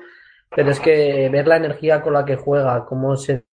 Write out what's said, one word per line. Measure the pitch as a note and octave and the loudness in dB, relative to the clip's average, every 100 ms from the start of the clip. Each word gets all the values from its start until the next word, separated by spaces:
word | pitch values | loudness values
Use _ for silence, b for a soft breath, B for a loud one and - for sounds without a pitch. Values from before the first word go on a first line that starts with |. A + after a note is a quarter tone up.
| B B B B _ | B B B B _
pero | - C#3+ | -2 0
es | C#3 | 0
que | D#3+ D3+ D3 C#3 C3+ | 2 2 2 0 0
ver | C#3 D3 | 0 2
la | E3 | 2
energía | D#3+ C3+ D#3 D3+ | 0 -4 0 0
con | D3+ | 2
la | C#3+ C3+ | 0 0
que | B2+ | -4
juega, | - C#3+ C3 A#2+ A#2 | 0 0 0 -2 -4
cómo | C3 C3+ C3+ | -4 -2 -2
se | C3+ C3 - | -2 -4 -6